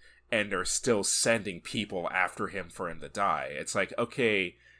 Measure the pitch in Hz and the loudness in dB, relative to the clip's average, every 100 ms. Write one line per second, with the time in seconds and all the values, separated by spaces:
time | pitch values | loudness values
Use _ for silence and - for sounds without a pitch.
0 | - - - 113 104 95 90 - - 110 | -18 -20 -4 -2 0 0 0 0 2 4
1 | 95 - 127 113 101 87 - 117 98 92 | 4 2 4 2 0 -8 -6 -4 -2 -2
2 | 85 92 90 - 98 95 87 - 90 80 | 0 2 2 0 -4 -4 -8 -6 -6 -6
3 | 71 - 98 78 67 71 80 107 92 - | -6 0 2 2 -2 -6 -4 0 0 0
4 | 117 - 117 104 90 - - - | -4 2 2 2 0 -4 -20 -20